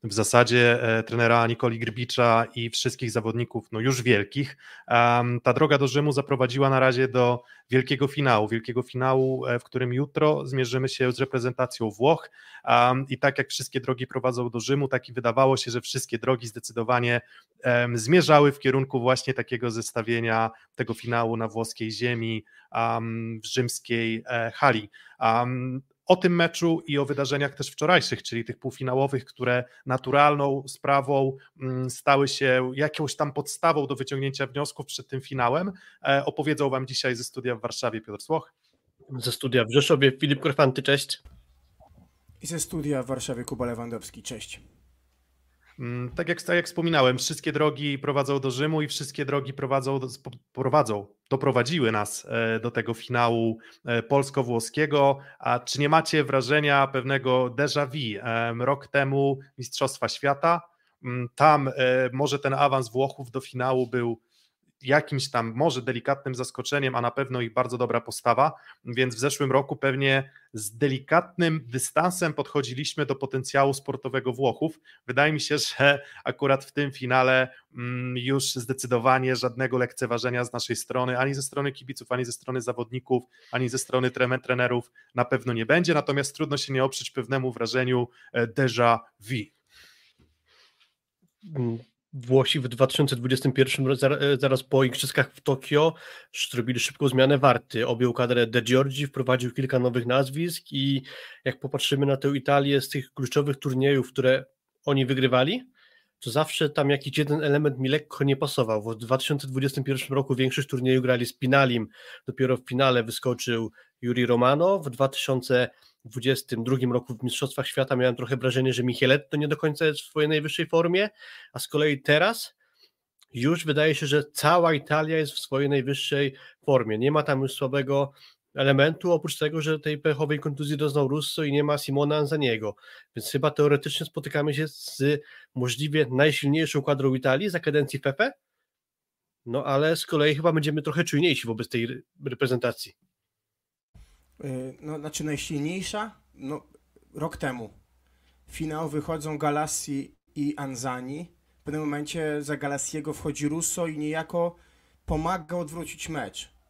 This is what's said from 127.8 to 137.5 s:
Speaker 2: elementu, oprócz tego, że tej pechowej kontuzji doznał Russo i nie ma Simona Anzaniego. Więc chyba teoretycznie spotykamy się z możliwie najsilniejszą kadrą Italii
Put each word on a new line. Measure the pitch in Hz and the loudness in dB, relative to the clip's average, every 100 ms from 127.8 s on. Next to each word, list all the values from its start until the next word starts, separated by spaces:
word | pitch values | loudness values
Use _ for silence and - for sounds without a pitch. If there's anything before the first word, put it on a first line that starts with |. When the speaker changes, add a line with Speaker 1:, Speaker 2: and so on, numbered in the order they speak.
| 135 139 139 _ - _ _ | -2 -2 -4 _ -20 _ _
Speaker 2:
elementu, | - 135 135 147 160 180 | -2 2 4 4 2 0
oprócz | 170 165 - | 0 0 -4
tego, | 156 160 | -4 -2
że | 151 156 | -2 -2
tej | 156 151 | -4 -2
pechowej | 156 143 151 147 | -2 0 -2 -2
kontuzji | 151 139 147 147 | -4 -6 -4 -2
doznał | 147 143 135 | 0 0 0
Russo | 151 143 - | -2 -4 -4
i | 151 | 0
nie | 139 | 0
ma | 147 147 | 2 -2
Simona | - 139 147 151 | -2 0 2 0
Anzaniego. | 143 156 135 110 107 - - - _ - | 0 0 0 0 -4 -8 -20 -20 _ -10
Więc | - | -4
chyba | 139 151 | 0 0
teoretycznie | 147 147 139 147 - 156 | 2 4 4 0 -8 -6
spotykamy | - 143 147 151 | -8 -4 -2 -2
się | 139 156 | -2 -4
z | - - - 139 147 - - - | -8 -14 -2 0 0 -4 -20 -12
możliwie | 131 123 117 147 151 127 | -4 -4 -2 -2 0 0
najsilniejszą | 127 151 - 139 156 156 147 | 4 4 4 2 2 2 0
kadrą | 135 139 135 | 0 0 2
Italii | 131 131 135 208 | 2 2 2 0